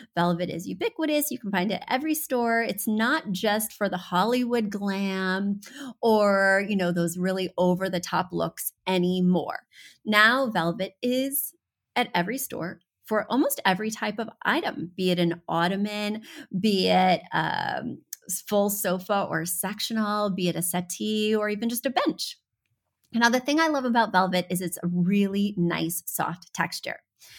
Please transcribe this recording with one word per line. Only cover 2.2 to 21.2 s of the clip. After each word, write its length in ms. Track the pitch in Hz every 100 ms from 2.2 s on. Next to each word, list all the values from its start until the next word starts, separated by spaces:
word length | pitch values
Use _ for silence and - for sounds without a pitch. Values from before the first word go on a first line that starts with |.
| - 254 233 226
It's 260 | 233 202 -
not 440 | 214 226 311 262
just 420 | 180 214 208 220
for 160 | - 202
the 80 | 185
Hollywood 720 | - 180 208 254 247 240 214
glam 920 | 202 202 190 196 190 190 190 202 202 - 262 277 -
or, 640 | 233 220 202 196 196 196 202
you 60 | 202
know, 160 | 175
those 260 | 175 170 175
really 320 | 180 190 185 -
over-the-top 720 | 180 180 190 180 175 170 180
looks 400 | 170 165 - - - -
anymore. 760 | 185 180 185 180 180 - - - - - _ -
Now 400 | 214 214 254 262
velvet 420 | 190 165 170 190 -
is 540 | 247 254 269 277 - - _ _ _ -
at 140 | 240
every 240 | 180 175 262
store 440 | - - 170 220 _ _ -
for 200 | 214 196
almost 300 | 233 440 - 196
every 240 | 185 214
type 300 | 220 214 208
of 100 | 233 -
item, 480 | - 254 - - 170 -
be 140 | 180
it 60 | 180
an 240 | 170 170 -
ottoman, 760 | 165 175 196 208 208 208 214 220 302 - 190
be 300 | 214 196 185
it, 320 | 180 185 175 -
um, 680 | 160 160 - - - - - - - -
s-, 160 | 175 -
full 240 | 208 202
sofa 560 | 202 196 185 185 202 -
or 160 | 160 170
sectional, 840 | - 190 208 - 226 214 208 208
be 200 | 190 180
it 60 | 156
a 40 |
settee 720 | 170 180 180 - 214 214